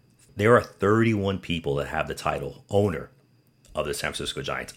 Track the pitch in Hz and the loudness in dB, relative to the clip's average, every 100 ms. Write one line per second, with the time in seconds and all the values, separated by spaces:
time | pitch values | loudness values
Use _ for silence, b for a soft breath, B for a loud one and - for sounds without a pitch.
0 | _ _ _ - 107 120 - - 98 110 | _ _ _ 0 6 6 4 0 2 4
1 | 113 104 98 95 - 85 71 69 69 78 | 4 2 0 -2 -4 -4 -2 -2 -2 -4
2 | 76 - 78 73 69 - _ 101 104 78 | -4 -4 -4 -4 -6 -12 _ 2 2 0
3 | - _ _ _ _ _ - - 73 69 | -8 _ _ _ _ _ -12 -8 -6 -4
4 | 78 - 73 - 69 65 60 | -6 -6 -8 -6 -8 -8 -10